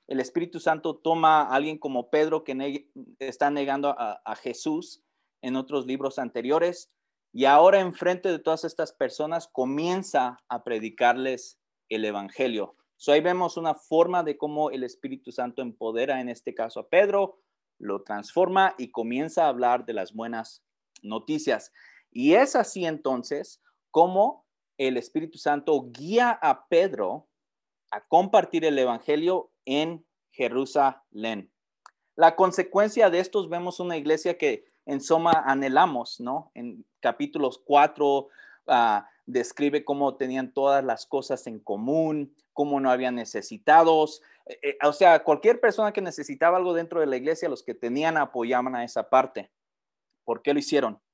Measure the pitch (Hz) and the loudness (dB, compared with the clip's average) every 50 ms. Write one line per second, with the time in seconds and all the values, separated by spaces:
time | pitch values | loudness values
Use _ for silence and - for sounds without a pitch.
0 | _ - 139 131 127 127 - 175 165 175 - 165 - 165 156 156 - 170 156 - | _ -8 -6 -6 -6 -4 -6 -6 -6 -6 -8 -6 -2 -2 -2 -2 -4 -6 -8 -4
1 | - 160 165 165 160 160 156 151 143 - 127 139 147 156 156 151 - 143 135 123 | -2 -2 0 2 4 4 4 4 2 2 0 -2 -2 -2 -6 -8 -8 -6 -6 -6
2 | 120 - - 151 156 156 156 156 156 156 135 131 135 143 135 143 - _ _ 135 | -4 -2 0 0 0 0 -2 -4 -6 -6 -8 -8 -6 -8 -8 -10 -12 _ _ -20
3 | 131 - - - 135 135 123 - 147 143 147 147 143 139 135 139 143 143 139 123 | -20 -20 -16 -12 -12 -12 -6 -2 -2 -2 -2 -2 -4 -4 -4 -2 -2 -4 -4 -4
4 | 120 107 101 - - 110 110 - - 131 117 - - 156 151 165 175 - - - | -6 -8 -8 -10 -12 -12 -12 -10 -10 -10 -10 -8 -6 -6 -6 -6 -8 -12 -18 -20
5 | _ _ _ _ _ _ _ _ - 127 127 131 131 131 147 139 123 127 131 135 | _ _ _ _ _ _ _ _ -10 -8 -6 -8 -6 -6 -6 -6 -6 -6 -6 -6
6 | 135 135 131 - 127 120 - 120 113 127 147 160 170 175 175 - - - _ _ | -6 -6 -6 -6 -8 -8 -6 -6 -2 0 0 2 0 0 -2 -6 -12 -20 _ _
7 | _ _ _ _ _ _ - 120 131 135 143 147 165 190 196 196 190 180 170 - | _ _ _ _ _ _ -4 0 2 6 6 8 8 8 8 6 4 0 -4 -4
8 | 170 175 185 180 - 190 170 156 - 160 160 160 - 165 - - 160 151 - - | -2 -2 -2 0 -2 -4 -4 -2 -2 -2 -2 -2 -4 -6 -6 -6 -8 -8 -4 -4
9 | 143 127 - - 151 156 165 165 - - - 127 127 127 139 147 160 175 180 190 | -4 -4 -2 -4 -6 -4 -4 -6 -8 -6 -4 -4 -4 -2 -2 -2 -2 -2 -2 -4
10 | 185 - - 143 127 123 123 - _ - 123 117 - - 120 107 110 110 110 - | -4 -2 -2 0 0 -2 -4 -10 _ -10 -10 -8 -6 -6 -6 -4 -6 -8 -2 2
11 | 123 120 120 127 131 131 131 123 - - - _ _ _ _ _ _ - 110 110 | 2 2 2 2 -2 -4 -4 -6 -8 -14 -20 _ _ _ _ _ _ -8 -6 -4
12 | 107 107 104 101 98 98 - - 135 127 113 107 98 - - _ _ _ _ _ | -4 -4 -4 -6 -8 -8 -4 -2 -2 -2 -2 -4 -6 -8 -10 _ _ _ _ _
13 | - - 143 156 156 175 180 180 180 165 - 170 165 165 - - - - 160 160 | 0 2 4 4 4 2 0 0 -2 -4 -4 -4 -4 -4 -4 -4 -6 0 2 4
14 | 170 180 180 180 170 156 143 - - 151 151 151 156 139 131 131 127 120 - _ | 4 4 2 0 -2 -4 -4 -6 -6 -6 -4 -4 -4 -4 -4 -6 -8 -8 -10 _
15 | - 135 131 127 _ - 120 - 123 120 117 - 127 120 110 - 120 113 110 117 | -12 -12 -12 -14 _ -12 -8 -8 -8 -8 -8 -8 -10 -10 -10 -8 -8 -6 -4 -2
16 | 127 139 139 131 123 123 117 - - - - - 113 113 - 110 101 _ - 180 | -2 -2 -2 -4 -6 -8 -10 -12 -12 -10 -8 -6 -8 -8 -8 -10 -6 _ 2 4
17 | 208 202 196 202 196 190 190 _ _ _ _ _ _ _ _ _ - 101 98 101 | 4 4 2 0 0 -2 -4 _ _ _ _ _ _ _ _ _ -8 -8 -8 -6
18 | - - 107 104 104 - - 165 185 180 185 190 190 185 - - 127 - - 117 | -6 -8 -10 -10 -10 -4 0 0 0 2 4 2 2 2 0 -4 -10 -8 -6 -6
19 | 113 113 123 131 151 160 - 175 165 147 127 123 123 120 123 123 120 113 113 104 | -6 -4 -4 -6 -6 -4 -2 0 0 0 0 0 0 0 0 0 -2 -6 -8 -6
20 | 92 87 - 110 117 117 117 113 113 - - _ _ _ _ _ _ _ _ _ | -8 -8 -8 -10 -10 -8 -8 -10 -10 -12 -16 _ _ _ _ _ _ _ _ _
21 | - 104 110 113 110 - 156 151 151 143 120 107 - - _ _ - - _ _ | -12 -10 -10 -8 -6 -6 -6 -4 -2 -2 -2 -2 -4 -8 _ _ -20 -20 _ _
22 | _ _ - 120 127 143 170 220 269 277 - 254 214 - - 196 175 165 156 151 | _ _ -8 0 2 4 6 6 4 4 2 0 0 -2 -4 -6 -6 -6 -6 -4
23 | - 139 131 123 123 - 143 147 - - - _ _ _ _ _ _ _ - 156 | -4 -4 -4 -4 -4 -6 -8 -8 -8 -10 -16 _ _ _ _ _ _ _ 2 4
24 | 170 151 151 190 208 262 294 - _ _ _ _ _ _ _ - 135 131 127 - | 4 4 4 2 2 2 0 -4 _ _ _ _ _ _ _ -4 -2 -2 -2 -2
25 | - - - 160 160 160 - - - 151 147 147 143 - 156 139 131 120 117 123 | -4 -6 -6 -8 -8 -8 -10 -6 -4 -2 -2 -2 0 0 0 0 0 -4 -12 -14
26 | 143 165 208 233 247 240 226 - - 151 131 - - _ 180 165 185 196 151 107 | -8 -2 0 2 2 2 0 0 0 0 0 -2 -2 _ 2 2 2 2 0 -4
27 | 101 92 117 151 - _ _ _ _ _ _ _ _ _ _ _ _ _ - 104 | -4 -4 -6 -8 -12 _ _ _ _ _ _ _ _ _ _ _ _ _ -12 -12
28 | - _ 156 170 185 190 - 196 175 - - 165 160 160 147 135 127 127 120 113 | -2 _ 2 2 4 6 4 4 4 4 0 0 2 2 2 2 2 2 0 -2
29 | - - 147 156 160 175 185 180 - - _ _ _ - 135 143 156 165 170 160 | -2 -2 0 0 2 0 0 0 -2 -6 _ _ _ -2 -2 0 0 -2 -4 -8
30 | - _ _ _ _ _ _ - 127 117 117 127 135 131 - 151 139 135 127 - | -14 _ _ _ _ _ _ -4 -4 -2 -2 -2 -2 0 0 2 2 2 0 -2
31 | _ _ - 104 107 113 110 104 87 - _ _ _ _ _ _ - - _ _ | _ _ -12 -8 -6 -6 -6 -8 -10 -14 _ _ _ _ _ _ -20 -20 _ _
32 | _ _ _ - 160 170 165 - 190 180 180 - 180 - - 196 208 214 214 233 | _ _ _ 4 4 6 6 6 2 2 2 0 -4 0 0 0 0 2 4 4
33 | 220 190 170 175 185 185 - 208 190 151 170 175 180 180 175 - 180 180 170 160 | 4 4 4 2 0 -2 -4 -4 -4 -4 -6 -6 -6 -8 -8 -6 -6 -6 -6 -4
34 | 139 147 156 156 - 180 170 175 156 143 113 104 - _ _ _ _ - 139 135 | -2 0 0 0 0 -2 -2 0 -2 -2 -2 -4 -8 _ _ _ _ -8 -8 -6
35 | 131 - 160 165 165 170 160 160 139 131 135 135 139 135 135 147 160 156 143 120 | -2 0 2 2 4 4 2 2 2 0 0 0 0 2 4 4 4 4 2 -4
36 | 117 - - - 120 123 135 156 160 _ _ 120 120 120 104 - - _ _ _ | -8 -10 -12 -12 -10 -8 -8 -8 -10 _ _ -16 -16 -16 -16 -18 -20 _ _ _
37 | - 123 117 - 147 143 - 156 143 127 - - _ - 143 143 147 151 - - | -4 -4 -2 -2 -6 -8 -4 -4 -4 -4 -4 -6 _ 2 4 6 6 4 2 0
38 | 147 143 139 139 135 - _ - - - - _ _ - 135 123 117 113 107 104 | 0 2 2 0 -2 -6 _ -20 -20 -20 -20 _ _ 2 2 4 4 4 2 0
39 | 104 - _ _ _ - 123 127 117 - - - 147 143 143 147 143 - 143 139 | -2 -6 _ _ _ -4 -2 -2 -2 -4 -4 -2 -2 0 0 -2 -2 -4 -4 -2
40 | 143 135 135 139 143 131 127 131 131 123 - 139 135 139 139 139 131 131 113 107 | -2 -2 -2 -4 -6 -6 -4 -6 -6 -6 -4 0 2 2 2 2 2 0 -4 -6
41 | - - - 135 131 - 139 123 - 127 113 107 - - 104 104 110 127 147 160 | -6 -6 -6 -6 -4 -6 -8 -8 -8 -10 -14 -12 -10 -8 -8 -6 -4 -2 0 0
42 | 160 156 156 151 143 135 _ _ _ _ _ - 147 143 143 139 135 131 127 127 | 0 0 -2 -4 -6 -8 _ _ _ _ _ -4 -2 -2 0 0 0 0 0 0
43 | 127 127 123 120 113 - - 107 98 - 113 104 _ - 151 170 165 165 160 156 | 0 -2 -4 -6 -8 -8 -10 -10 -10 -10 -14 -4 _ 6 8 8 8 8 6 4
44 | 156 151 - - _ _ _ _ _ - - - - 143 139 - - 147 147 - | 2 0 -2 -8 _ _ _ _ _ -20 -14 -8 -6 -6 -4 0 0 0 2 6
45 | 190 180 165 151 - - - - - 214 233 240 - 226 196 - 220 208 208 208 | 6 8 6 6 6 2 0 4 4 2 4 4 2 2 2 2 -2 -2 -2 -4
46 | 190 175 - - 143 - 143 135 160 170 180 185 185 180 170 165 170 165 170 170 | -6 -6 -8 -10 -10 -12 -4 0 2 4 4 2 2 0 -2 -2 -4 -2 -2 0
47 | 156 139 131 127 127 147 160 160 170 165 135 - - - 113 - - 113 123 143 | 0 0 0 -2 -2 -2 -2 -2 -4 -6 -6 -6 -8 -10 -10 -6 -6 -4 -2 0
48 | 156 160 160 156 143 131 - 123 117 117 127 123 127 131 127 120 120 120 - 120 | 0 0 0 0 -2 -2 -2 -4 -2 0 0 -2 -2 -2 -4 -6 -8 -6 -6 -6
49 | 107 - - 131 131 131 - 107 98 - _ _ _ _ _ _ _ _ _ _ | -2 2 4 4 4 2 -2 -12 -14 -14 _ _ _ _ _ _ _ _ _ _
50 | _ _ _ _ _ - 117 - - 143 143 147 143 - 151 143 131 113 104 - | _ _ _ _ _ -8 -8 -4 -2 0 0 0 0 0 0 0 0 0 -4 -8
51 | _ _ | _ _